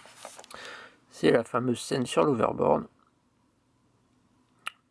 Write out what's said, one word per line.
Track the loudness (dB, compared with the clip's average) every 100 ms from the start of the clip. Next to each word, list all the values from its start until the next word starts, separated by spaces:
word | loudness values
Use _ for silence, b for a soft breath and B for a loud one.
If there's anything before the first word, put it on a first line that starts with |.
| -20 -20 -18 -18 -20 B B B B B _
C'est | 0 4
la | 4
fameuse | 2 -2 0 -2
scène | -2 -4 0
sur | 2
l'overboard. | 2 2 0 2 2 2 0 _ _ _ _ _ _ _ _ _ _ _ _ _ _ _ _ _ -16 -16 -8